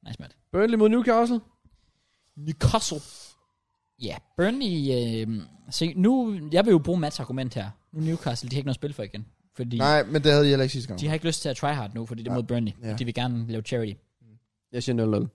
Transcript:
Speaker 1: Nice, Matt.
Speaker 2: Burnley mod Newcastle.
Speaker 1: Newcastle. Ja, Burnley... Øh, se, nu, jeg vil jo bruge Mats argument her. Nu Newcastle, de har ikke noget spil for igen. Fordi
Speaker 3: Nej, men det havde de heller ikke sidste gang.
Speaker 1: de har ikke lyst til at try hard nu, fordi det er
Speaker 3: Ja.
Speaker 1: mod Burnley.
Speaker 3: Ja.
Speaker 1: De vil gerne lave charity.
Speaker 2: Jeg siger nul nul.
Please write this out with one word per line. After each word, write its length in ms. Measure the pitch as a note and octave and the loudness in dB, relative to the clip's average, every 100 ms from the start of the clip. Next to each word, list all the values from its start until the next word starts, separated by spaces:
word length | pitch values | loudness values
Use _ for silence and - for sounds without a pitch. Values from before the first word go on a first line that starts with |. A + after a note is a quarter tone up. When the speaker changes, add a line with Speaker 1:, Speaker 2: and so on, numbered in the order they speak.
| - | -16
Speaker 1:
Nice, 100 | A2+ | -16
Matt. 160 | - _ _ | -16 _ _
Speaker 2:
Burnley 260 | F3 A3 A3+ | 2 4 6
mod 100 | G#3+ | 6
Newcastle. 520 | A#3 A#3+ A3+ A#3 A#3+ - _ _ _ _ _ _ _ _ - | 6 4 4 4 0 -4 _ _ _ _ _ _ _ _ -12
Speaker 1:
Newcastle. 640 | D3 D#3 - A3 - D3+ - - - _ _ _ _ _ _ _ | -10 2 2 4 0 -6 -10 -20 -20 _ _ _ _ _ _ _
Ja, 140 | A2+ - _ - | -10 -10 _ -2
Burnley... 580 | F3+ B3+ A#3+ E3+ C#3 B2 A#2+ A2+ A2 | 0 0 -2 0 0 0 0 -2 -4
Øh, 160 | A2 D2 - - | -6 -8 -20 -12
se, 240 | - E3 F3 | -4 -4 2
nu, 440 | G3 C4 A#3 G3 D3+ | 4 4 0 -4 0
jeg 120 | E3+ | 2
vil 60 | A3 | 6
jo 80 | F3 | 4
bruge 220 | D3+ F3 | 4 -2
Mats 200 | D3+ - | -2 -6
argument 340 | C3 C3 C3 | -8 -6 -6
her. 160 | - G2 - _ | -6 -10 -12 _
Nu 80 | D#3 | -6
Newcastle, 480 | D#3+ E3 D3+ A#2 B2 | -4 -2 -4 -6 -4
de 40 | C3 | -6
har 20 | |
ikke 80 | C#3 | -4
noget 80 | |
spil 180 | C3 D3 | -4 -6
for 100 | C#3+ | -8
igen. 240 | G2+ G#2 A2 _ _ | -10 -10 -14 _ _
Fordi 240 | - A#2+ A#2+ | -10 -6 0
Speaker 3:
Nej, 240 | C3+ D3+ | 4 4
men 180 | - D3+ | 4 2
det 80 | D3 | 4
havde 120 | D3 | 6
de 40 | D3 | 6
heller 140 | C3+ | 4
ikke 100 | C3 | 2
sidste 160 | C3+ B2 | -2 -8
gang. 120 | F#2 | -6
Speaker 1:
de 60 | D3+ | -4
har 80 | |
ikke 120 | D#3 E3 | -2 -2
lyst 160 | D#3 | -4
til 60 | D3+ | -6
at 80 | B2+ | -4
try 120 | D3 | -2
hard 260 | D3 G#2+ | -2 -4
nu, 120 | A#2 A2+ | -8 -10
fordi 160 | A#2 | -10
det 60 | A#2 | -6
er 40 | |
Speaker 3:
Ja. 60 | B2 | -4
Speaker 1:
mod 40 | A2+ | -2
Burnley. 260 | A#2+ A2 G2+ | -2 -2 -6
Speaker 3:
Ja. 140 | A#2 A2 | -8 -6
Speaker 1:
De 80 | |
vil 100 | A#2+ | -6
gerne 320 | A2+ B2 A#2+ A#2 | -4 -4 -4 -4
lave 140 | A2+ | -6
charity. 320 | A2 B2 A2 F#2+ _ _ A#2 A2 _ _ _ | -4 -4 -4 -8 _ _ _ _ _ _ _
Speaker 2:
Jeg 100 | B2 | -6
siger 140 | A#2 A#2 | -2 0
nul 120 | A2 | 2
nul. 180 | G#2 A2+ | 2 -2